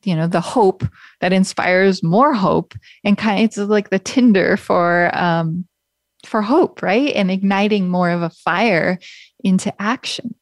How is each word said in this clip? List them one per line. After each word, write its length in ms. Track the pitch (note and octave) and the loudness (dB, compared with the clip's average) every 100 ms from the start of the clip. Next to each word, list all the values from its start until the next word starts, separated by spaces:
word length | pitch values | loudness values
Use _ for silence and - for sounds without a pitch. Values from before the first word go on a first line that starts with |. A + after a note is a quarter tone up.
you 140 | G3+ E3 | -2 -2
know, 100 | E3 | 0
the 140 | F3 | -2
hope 420 | E3+ C4 G3 F#3+ - - - _ | -2 2 2 0 -8 -10 -20 _
that 140 | F3+ | 0
inspires 680 | F#3+ F#3+ - - F#3 G3 F#3+ | 0 0 -2 0 2 2 0
more 300 | E3 F#3 C#4+ | 0 2 2
hope, 400 | B3+ F3+ E3 E3+ - - _ | 2 0 0 -4 -16 -20 _
and 140 | G#3 G3+ | -2 0
kind, 240 | A3 G3 | 0 0
it's 160 | A3 - | 0 -2
like 320 | G3+ G#3+ G3 | -2 -2 0
the 80 | F#3+ | -4
tinder 580 | - - B3 F#3+ - G3 | -2 2 4 4 2 -2
for, 540 | - F#3 F3 F3 F3 | 0 0 2 2 0
um, 540 | - F3 E3 E3 E3+ F3+ _ _ _ _ _ | 0 0 0 -2 -6 -10 _ _ _ _ _
for 160 | - A3 | -6 -4
hope, 400 | G#3 D4+ F4 - | 0 0 0 -2
right? 340 | - G#3 C#4+ | -2 0 0
And 160 | - F#3+ | -2 -2
igniting 600 | F#3+ G3 G3 G#3 G#3 F3+ | -2 0 0 0 0 -2
more 180 | F3+ F3 | 0 0
of 140 | F3 | -2
a 80 | E3+ | -4
fire 680 | _ - F3 A#3 E3+ - F3+ - - - _ | _ -4 0 0 0 0 -4 -8 -20 -20 _
into 300 | G3 F#3 G3+ - | 0 0 -2 -6
action. 540 | G3+ B3+ - - A#3+ - | -6 -6 -8 -10 -12 -16